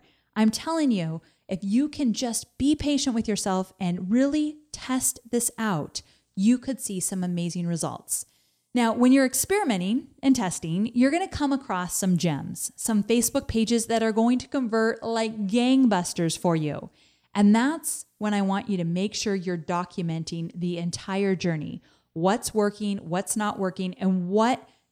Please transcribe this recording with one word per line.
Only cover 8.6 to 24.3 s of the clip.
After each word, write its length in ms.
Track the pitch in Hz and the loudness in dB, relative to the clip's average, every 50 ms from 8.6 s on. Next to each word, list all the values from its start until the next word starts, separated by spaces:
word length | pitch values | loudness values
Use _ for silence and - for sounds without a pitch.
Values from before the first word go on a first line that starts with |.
| _ _ - | _ _ 0
Now, 160 | 247 233 226 | 0 2 2
when 220 | 220 240 240 254 262 | 2 4 6 6 6
you're 120 | 277 269 | 6 4
experimenting 840 | 254 262 - - - 381 415 403 294 214 180 175 190 220 277 - - _ _ | 4 2 0 -2 0 0 0 2 0 0 0 0 0 -2 -2 -4 -6 _ _
and 140 | - 269 262 | 2 2 2
testing, 560 | 254 208 175 - - - 165 160 185 214 226 - | 4 2 -2 -4 -6 -6 -4 -2 -2 -2 0 2
you're 160 | 240 254 277 | 2 2 4
gonna 200 | 294 349 381 381 | 2 0 -2 -2
come 240 | - - 294 269 277 | -4 -2 0 0 0
across 420 | 262 - - 202 180 180 170 - | -2 -2 -4 -4 -4 -4 -4 -4
some 220 | - - 185 180 165 | -2 0 2 2 2
gems, 560 | 170 170 147 135 160 175 - - - - - | 2 0 -2 -2 -4 -8 -10 -8 -10 -10 -10
some 260 | - - - 220 208 | -6 -4 0 0 0
Facebook 460 | 202 - 233 240 226 - - 277 277 - | 2 2 2 2 2 2 0 -2 -2 -2
pages 380 | - 226 226 214 233 233 220 | 0 0 2 2 2 0 0
that 180 | - 226 226 226 | 0 0 0 0
are 80 | 226 | 2
going 280 | 208 220 226 240 254 247 | 2 2 2 2 2 0
to 80 | 247 - | -2 -4
convert 520 | - 285 254 220 220 226 220 226 - - | -4 -4 -2 0 0 0 2 0 0 -2
like 460 | - 226 226 226 226 220 226 220 208 190 | -4 -4 -2 -2 -2 -4 -4 -4 -4 0
gangbusters 880 | 202 240 240 254 269 269 262 233 208 180 175 - - - 170 165 - - | 2 2 4 4 4 6 6 4 4 2 0 -2 -2 -2 0 0 0 0
for 200 | - 180 165 160 | 0 0 2 2
you. 320 | 156 147 139 - - - _ _ _ _ _ _ _ _ - | 0 -2 -4 -6 -10 -12 _ _ _ _ _ _ _ _ 0
And 220 | 196 208 202 208 | 4 6 6 6
that's 500 | 226 247 277 320 320 - - - - - _ _ - | 6 4 2 0 -2 -4 -8 -8 -8 -10 _ _ -8
when 160 | 208 208 208 | -4 -2 0
I 80 | 202 | 0
want 260 | 196 196 190 202 - - | 0 0 0 -2 -2 -2
you 80 | 202 | -2
to 80 | 180 170 | -2 0
make 320 | 165 170 180 196 208 202 | -2 0 0 -2 -2 -2
sure 180 | - - 220 196 | -4 -4 -2 -2
you're 240 | 196 165 185 180 170 | -2 -2 -4 -4 -4
documenting 920 | 151 - 180 175 180 - - - 175 165 160 165 160 - 170 170 165 165 - | -4 -4 -4 -4 -4 -6 -6 -6 -4 -4 -4 -4 -6 -6 -8 -8 -8 -8 -8
the 240 | 175 175 175 175 170 | -6 -4 -4 -4 -4
entire 600 | 170 175 - - - - 190 196 202 196 190 160 | -4 -6 -6 -6 -8 -4 -2 0 2 2 0 0
journey. 440 | - 180 165 156 143 - - - - _ _ _ _ _ | 0 -2 -2 -2 -4 -8 -10 -12 -14 _ _ _ _ _
What's 420 | - 165 165 190 208 240 - - - | -6 0 2 2 2 0 -2 -2 0
working, 440 | 214 208 208 202 - 214 202 202 196 | 0 0 0 0 -2 -4 -4 -4 -4
what's 400 | - 160 170 185 202 - - 220 | -6 -4 -4 -4 -2 -2 -2 -2
not 200 | 208 208 - - | -2 -2 -2 -2
working, 360 | 196 185 175 - 190 185 180 | -4 -4 -4 -4 -6 -6 -4
and 340 | - 185 190 185 185 175 | -2 0 2 2 2 0
what 400 | 175 | 2